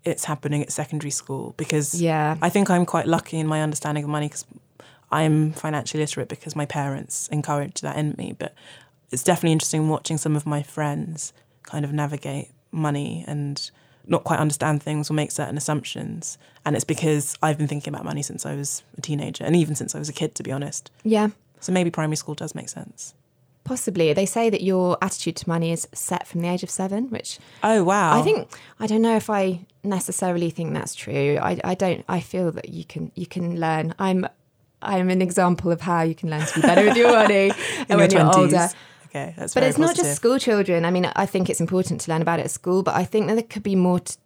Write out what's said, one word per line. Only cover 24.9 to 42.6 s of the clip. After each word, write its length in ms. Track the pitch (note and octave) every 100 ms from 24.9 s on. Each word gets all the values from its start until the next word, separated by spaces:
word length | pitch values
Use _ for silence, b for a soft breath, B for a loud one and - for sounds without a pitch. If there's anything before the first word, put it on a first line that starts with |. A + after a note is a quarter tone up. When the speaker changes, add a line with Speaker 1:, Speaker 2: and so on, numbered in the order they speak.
| F3
Speaker 2:
attitude 360 | G3 - - E3
to 120 | -
money 220 | E3 E3
is 160 | E3 -
set 320 | - - F3+ -
from 140 | E3+
the 80 | F3
age 160 | F3+
of 60 | F3+
seven, 380 | - F#3+ G3 C4
which 280 | A3 - - B B
Speaker 1:
Oh, 220 | G#3 A3
wow. 340 | F3 G3+ F3 A3
Speaker 2:
I 40 |
think, 260 | F4+ A4 - B B B
I 80 | G#3+
don't 140 | G#3+
know 120 | A3+
if 160 | A3 G#3+
I 300 | G#3 F#3+ F3+ - _
necessarily 680 | G3+ F#3+ - D#3+ F#3 F3 E3+
think 240 | D#3 D#3+
that's 220 | D3+ - -
true. 420 | - C#3 C#3+ D3
I, 200 | - -
I 120 | - F#3
don't, 280 | F#3+ - -
I 100 | F3+
feel 320 | - F#3 F3
that 200 | - -
you 140 | E3
can, 280 | - D3+ D#3+
you 120 | - F3
can 340 | - E3+ E3+
learn. 340 | D#3+ D#3+ D#3+ -
I'm, 260 | F#3+ F#3 F#3 _ _ _ _ _
I'm 300 | - G3 F#3
an 120 | F#3
example 480 | F#3 F3+ F3+ F3 F3+
of 100 | E3+
how 220 | E3+ E3+
you 140 | E3 D#3+
can 120 | E3
learn 160 | D#3
to 100 | D3+ D#3+
be 60 |
better 220 | B3+ F3+
with 120 | G#3 A#3+
your 160 | A#3+
money 400 | A#3 G#3 G3+ G3 - -
Speaker 1:
<laughs> 180 | - C4
In 100 | F#3
Speaker 2:
when 120 | E3+
Speaker 1:
your 120 | F#3+
Speaker 2:
you're 100 | D#3
Speaker 1:
twenties. 200 | F#3 F3+
Speaker 2:
older. 140 | F3+ F3 B B B B
Speaker 1:
Okay, 280 | C#3+ C#3 E3
that's 180 | -
Speaker 2:
But 60 | -
Speaker 1:
very 80 | -
Speaker 2:
it's 80 | -
not 100 | E4
Speaker 1:
positive. 140 | F4 F4
Speaker 2:
just 100 | -
school 220 | - C4
children. 440 | - G#3+ F#3+ E3+
I 60 | E3+
mean, 140 | F3+ F3+
I 120 | - F#3+
think 220 | G3 F#3
it's 120 | -
important 400 | E3 F#3 F#3 E3
to 100 | -
learn 120 | D#3+
about 180 | E3 E3
it 40 | -
at 40 |
school, 320 | -